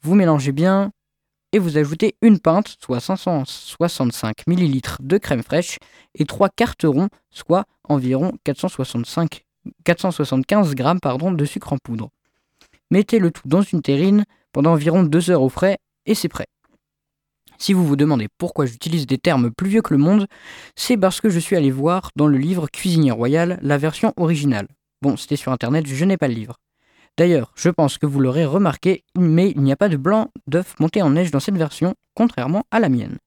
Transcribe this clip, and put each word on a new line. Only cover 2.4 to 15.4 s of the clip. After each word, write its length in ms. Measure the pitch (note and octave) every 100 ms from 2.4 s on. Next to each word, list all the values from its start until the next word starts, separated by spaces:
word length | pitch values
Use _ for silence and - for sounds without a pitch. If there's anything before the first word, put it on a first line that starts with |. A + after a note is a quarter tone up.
| D#3+ E3 A3 -
soit 220 | - B2
cinq 160 | - F#3+
cent 280 | - E3 C3
soixante-cinq 1000 | - - - E3+ - B2 - A2+ G#2+ -
millilitres 520 | F3+ F3 C3+ - -
de 160 | C3+ F#3+
crème 260 | - C3
fraîche 360 | A2+ D#3 F3 - _ _ _
et 120 | - D3+
trois 240 | - G3
quarts 240 | - A#3+ -
ronds, 260 | D#3+ C3+ G3 _ _
soit 340 | - - F3 G#3 _
environ 520 | _ D3 B2+ C3 C#3 A#2+
quatre 140 | - C3+
cent 100 | F#3+
soixante-cinq, 800 | - C3 A#2+ A#2 - E3 - _ _ - _
quatre 180 | - E3+
cent 100 | F#3+
soixante-quinze 640 | E3+ D3 C3 C3 G#3 F#3
grammes, 260 | C3+ C3 F3+
pardon, 320 | D3 B2+ F3
de 120 | F3 D3
sucre 260 | - -
en 60 | C3+
poudre. 320 | - A2+ A2+ _ _ _ _ _ _ _ _
Mettez 280 | F3 G#3 A#3
le 120 | F3
tout 180 | - C3+
dans 140 | E3+
une 180 | G3+ F3
terrine 460 | - C#3 F#3 G#3 G#3 _ _
pendant 200 | - D3
environ 300 | E3 D3+ E3+
deux 280 | F3 D#3 F3
heures 120 | F3